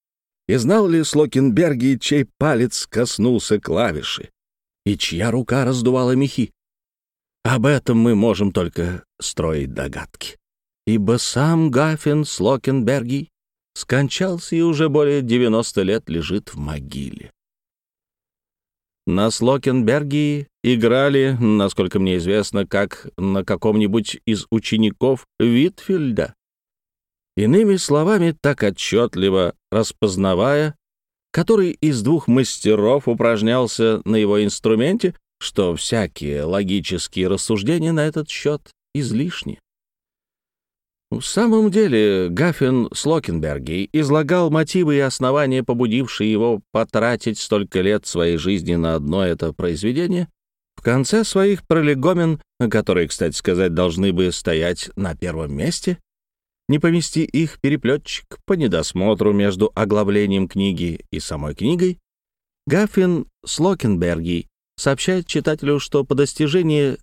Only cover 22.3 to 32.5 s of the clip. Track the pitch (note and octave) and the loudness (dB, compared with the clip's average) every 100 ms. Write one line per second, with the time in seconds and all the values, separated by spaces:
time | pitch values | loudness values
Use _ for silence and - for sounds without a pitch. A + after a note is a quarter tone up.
22.3 | G#2 G2 G2+ G2 G2 G2+ - - - G2 | 0 0 -4 -2 -2 -2 -6 -16 -6 -2
23.3 | G2 F2+ G2 A2 G#2+ G#2 A2+ G#2 - - | -2 -2 -2 0 2 2 0 -2 -8 -4
24.3 | G#2 - A2+ - A2 A2 - B2+ C3 - | -4 -2 -4 0 0 0 2 0 0 -4
25.3 | - A#2 A#2+ F3 - - F#3 C#3 G2 D2 | 0 2 4 2 -2 -4 -2 0 -2 -4
26.3 | - _ _ _ _ _ _ _ _ _ | -8 _ _ _ _ _ _ _ _ _
27.3 | - G#2 F3+ G#3+ F#3+ - C#3+ E3 G#3+ E3+ | -2 2 4 4 0 2 0 2 2 0
28.3 | D#3 C#3+ C#3+ G#2 F2+ - G#2+ A#2+ F2 F#2+ | 0 -2 0 -2 -2 -2 0 0 0 0
29.3 | F#2+ F2 - - G#2 A2 - G#2+ F#2 G2 | 2 0 -4 -4 -2 -2 -2 -2 0 0
30.3 | F2+ B2 D3 D3+ - _ _ _ _ _ | 2 0 0 -2 -6 _ _ _ _ _
31.3 | - F3 A3 F3+ - D#3 B2+ G#2+ D#3+ - | -4 2 2 2 0 0 0 2 2 4
32.3 | B2 B2+ | 2 2